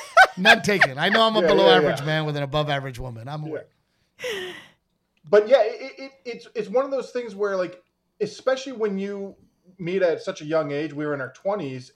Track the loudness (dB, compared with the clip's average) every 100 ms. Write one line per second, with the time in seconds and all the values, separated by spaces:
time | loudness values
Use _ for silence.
0 | 6 6 6 6 4 4 4 2 2 2
1 | 0 4 4 4 4 6 6 6 4 0
2 | -2 -2 -2 -4 -2 -2 -2 -4 -6 -10
3 | -12 -12 -12 -10 -8 -10 -12 _ _ _
4 | _ _ -8 -8 -10 -14 -20 _ _ _
5 | _ _ 2 4 6 4 4 -2 -12 -14
6 | -18 -16 -14 -14 -10 -10 -4 -2 -2 -4
7 | -6 -10 -10 -6 -4 -2 -6 -10 _ _
8 | _ _ -8 -4 -4 -4 -6 -4 -4 -4
9 | -6 -8 -12 -16 _ _ _ _ -6 0
10 | 0 0 -6 -10 -2 -2 -2 -4 -6 -6
11 | -6 -6 -8 -8 -6 -4 -6 -10 -14